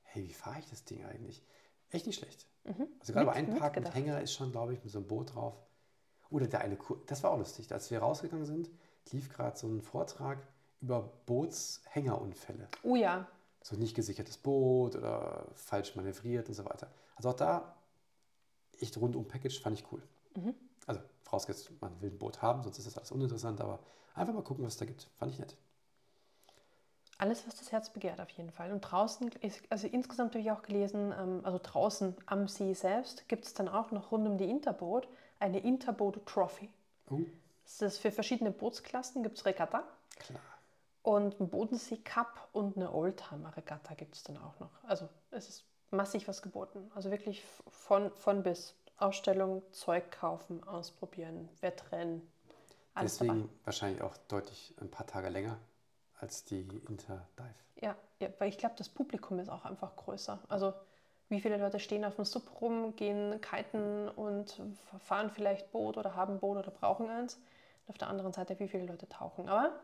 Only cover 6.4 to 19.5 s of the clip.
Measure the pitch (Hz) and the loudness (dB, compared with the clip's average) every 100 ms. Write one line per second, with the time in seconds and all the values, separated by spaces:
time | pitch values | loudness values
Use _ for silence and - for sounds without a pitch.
6.4 | 117 - 101 101 - - - 135 151 151 | 4 4 2 -2 -2 -6 -2 2 4 4
7.4 | 98 - 113 - - 117 117 151 170 160 | 2 -6 -6 -4 -2 2 4 2 -2 -2
8.4 | 151 156 170 - - _ - 135 135 - | -2 -2 -2 -6 -20 _ -6 -4 -4 -2
9.4 | 123 - 113 110 - - - - 135 139 | -2 -2 -2 -2 -2 -2 -2 -2 -4 -4
10.4 | - - _ - 127 123 113 - - 123 | -8 -20 _ -8 2 2 2 -8 2 4
11.4 | 165 - - - - 147 135 107 104 - | 4 0 -4 -6 -4 0 2 2 -2 -8
12.4 | - - 101 - 233 247 196 185 190 - | -10 -10 -8 -4 6 8 8 4 -2 -12
13.4 | - _ - 104 110 - 104 98 - - | -20 _ -6 0 2 2 -2 -2 -6 -4
14.4 | 139 139 127 127 123 - - 55 50 50 | 2 6 8 8 6 2 0 0 -2 -4
15.4 | 50 - - 101 101 98 95 92 117 120 | -8 -12 -2 -2 0 -4 -4 -4 0 0
16.4 | 113 104 101 - - - - - 156 156 | 0 -4 -6 -6 -8 -16 -20 -4 -2 2
17.4 | 160 170 - - _ _ _ _ _ _ | 4 4 0 -14 _ _ _ _ _ _
18.4 | _ _ _ - 117 113 120 127 107 131 | _ _ _ -6 -6 2 2 2 -2 -4
19.4 | 131 | -4